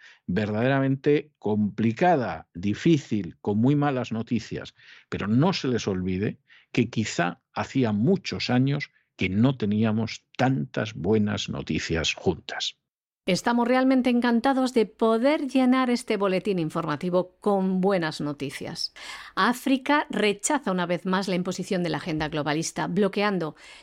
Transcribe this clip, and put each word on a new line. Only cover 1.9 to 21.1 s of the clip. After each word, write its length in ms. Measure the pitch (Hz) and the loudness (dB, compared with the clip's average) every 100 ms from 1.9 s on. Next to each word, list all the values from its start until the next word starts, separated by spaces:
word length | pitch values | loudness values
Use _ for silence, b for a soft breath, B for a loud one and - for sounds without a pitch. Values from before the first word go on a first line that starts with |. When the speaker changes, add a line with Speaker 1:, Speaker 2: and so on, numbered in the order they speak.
| 113 180 160 107 80 - | 2 2 2 0 -6 -10
Speaker 1:
difícil, 840 | 85 101 104 165 156 - 107 85 - | -6 -4 0 2 2 2 -4 -4 -8
con 180 | - 104 | -2 2
muy 180 | 123 147 | 2 2
malas 360 | 147 127 113 | 2 -2 -4
noticias, 640 | 113 113 117 - - - B B B B | -6 -4 -4 -4 -10 -12 B B B B
pero 200 | 82 98 | -6 0
no 240 | 117 170 | 2 2
se 160 | - 139 | 2 -2
les 180 | 117 - | -2 -2
olvide 540 | 92 92 92 107 - b b b | -2 -2 -2 -4 -6 b b b
que 160 | - 117 | -2 -2
quizá 540 | - 107 - 175 - _ | -2 -4 -2 -4 -4 _
hacía 400 | - 104 135 117 | -8 -4 0 2
muchos 580 | 104 127 196 - 92 - | 2 2 0 -2 -8 0
años 400 | 123 135 147 - _ _ - | 2 2 -2 -6 _ _ -6
que 120 | 92 | -2
no 280 | 95 127 135 | 2 2 2
teníamos 680 | 104 104 113 107 113 - - - | 0 2 2 0 -2 -6 -14 -2
tantas 580 | 127 135 143 - 107 | 0 0 -2 -4 -6
buenas 540 | 107 85 110 104 104 - | -4 2 2 2 -2 -6
noticias 680 | 71 - 76 - 82 78 | -8 -4 -4 -2 -2 -2
juntas. 640 | - - 78 - - - - _ _ _ _ - | -2 -2 -2 -6 -8 -8 -10 _ _ _ _ -4
Speaker 2:
Estamos 400 | 180 - 240 233 | -2 0 0 2
realmente 420 | 254 262 262 254 | 2 4 4 4
encantados 640 | 240 247 233 269 262 254 | 2 2 2 2 2 2
de 140 | 247 214 | 2 0
poder 640 | - 226 226 254 320 277 | 2 2 4 4 2 0
llenar 420 | 262 254 262 254 | 2 4 4 2
este 260 | 240 - 214 | 0 0 0
boletín 440 | 196 185 214 185 | 2 0 0 -2
informativo 760 | 160 165 156 147 180 180 180 _ | -2 -2 -4 -4 0 0 0 _
con 400 | 214 202 190 185 | 0 2 2 2
buenas 400 | 190 190 160 - | 2 2 0 -4
noticias. 720 | 147 147 139 - - 170 - B B B B | -6 -6 -8 -8 -10 -8 -8 B B B B
África 720 | - 196 247 - 269 262 294 - | -2 0 0 0 0 2 0 0
rechaza 600 | 196 208 202 - - - | 0 0 0 -2 -2 0
una 160 | 185 175 | -2 0
vez 200 | 175 | -2
más 200 | 190 | 0